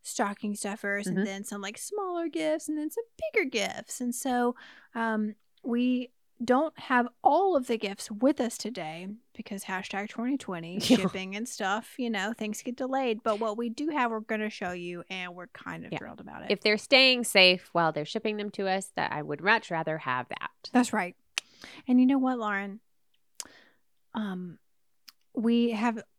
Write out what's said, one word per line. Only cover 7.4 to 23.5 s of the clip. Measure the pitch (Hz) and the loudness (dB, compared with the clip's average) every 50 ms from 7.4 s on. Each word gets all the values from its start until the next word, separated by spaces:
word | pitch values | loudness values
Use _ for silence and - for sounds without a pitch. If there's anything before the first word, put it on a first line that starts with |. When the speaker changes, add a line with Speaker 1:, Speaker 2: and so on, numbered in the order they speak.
| 392 392 359 | 6 6 4
Speaker 1:
of | 277 254 | 2 2
the | - 240 220 | 0 -2 -2
gifts | 220 196 196 - - - | -2 -6 -6 -6 -10 -10
with | 220 208 240 269 302 - | -2 4 4 4 4 4
us | 254 233 - - | 0 -2 -2 -6
today | - 208 - 185 165 156 160 165 180 196 208 226 _ _ _ | -8 -8 -6 -6 -8 -8 -8 -8 -10 -10 -12 -12 _ _ _
because | - 220 - 202 196 - | -14 -10 -10 -10 -10 -6
hashtag | - 190 185 196 - - 196 202 214 | -6 -6 -6 -6 -6 -6 -6 -6 -6
twenty | - - 226 247 285 | -6 -4 -2 -2 -2
twenty, | 262 - - 185 170 165 165 180 | -2 -2 -6 -8 -6 -8 -6 -6
Speaker 2:
<laughs> | 202 | -4
Yeah. | 220 - 254 - | 4 6 6 6
Speaker 1:
shipping | - 190 - 190 190 190 196 | 6 0 -2 -2 -6 -6 -6
and | 208 226 - | -6 -6 -8
stuff, | - - 214 190 196 220 226 - - | -6 -4 -2 0 0 -2 -2 -8 -8
you | - 247 233 | -4 -4 -2
know, | 220 202 185 208 233 | 0 0 -2 -2 -4
things | - 220 214 214 - | -4 -6 -6 -6 -6
get | - 254 240 | -8 -8 -6
delayed. | - 262 254 262 269 269 247 220 214 | -6 -4 -2 0 0 0 0 -2 0
But | _ 233 214 208 | _ -2 0 0
what | 226 220 208 | 0 -2 -2
we | 220 240 240 | -2 -4 -6
do | 226 - 294 311 | -4 -4 -4 -2
have, | 302 294 247 233 | 0 0 0 0
we're | 226 220 | 0 -4
gonna | 214 - 226 214 214 214 | -4 -4 -4 -2 -2 -4
show | - - 202 180 | -4 -6 -6 -6
you, | 180 180 175 175 175 175 - _ | -6 -6 -8 -8 -8 -10 -10 _
and | 190 185 180 180 175 | -8 -8 -8 -8 -10
we're | 180 180 | -12 -16
kind | 170 _ - - 180 170 165 165 | -16 _ -14 -12 -10 -10 -10 -8
of | 175 | -6
Speaker 2:
Yeah. | 170 - | -6 -6
Speaker 1:
thrilled | - - - - | -6 -8 -14 -14
about | 80 - - - | -16 -14 -14 -14
it. | - - | -4 -4
Speaker 2:
If | 208 190 | -4 0
they're | - 214 208 | 2 2 2
staying | 208 - - 285 262 262 262 254 247 233 | 2 4 6 8 8 8 8 6 4 0
safe | - - 202 185 185 180 180 - - | 4 8 10 10 10 8 4 -2 -2
while | _ 170 170 160 | _ 4 4 4
they're | 156 156 151 | 2 0 -6
shipping | - - 226 - 220 214 | -4 -6 -4 -2 -2 -2
them | 208 208 208 | -2 -4 -6
to | - - 196 190 | -4 -4 -2 0
us, | 185 196 190 - _ | 0 -2 -2 -6 _
that | - 156 - | -4 -2 -2
I | - 151 | -2 -6
would | 147 151 147 143 | -4 -6 -6 -2
much | 160 196 226 220 - - | 4 4 4 4 2 -2
rather | 175 160 160 160 156 | -4 -2 -2 -2 -4
have | 160 - 135 123 127 123 _ | -4 -2 -2 -2 -2 -2 _
that. | - - - - _ _ - - | -8 -8 -8 -10 _ _ -20 0
Speaker 1:
That's | - 247 247 - | 2 2 2 4
right. | - 214 185 180 - _ _ _ _ - - _ _ _ - - - - - - | 0 -2 -2 -4 -8 _ _ _ _ -8 -8 _ _ _ -20 -18 -18 -12 0 4
And | 254 247 | 6 6
you | 254 | 8
know | 254 277 269 | 8 6 4
what, | 262 262 254 240 | 2 0 0 -2
Lauren? | 220 208 202 196 202 196 196 220 _ _ _ _ _ _ _ _ _ _ _ _ - - | -2 -2 -2 -2 -4 -6 -10 -14 _ _ _ _ _ _ _ _ _ _ _ _ -14 -14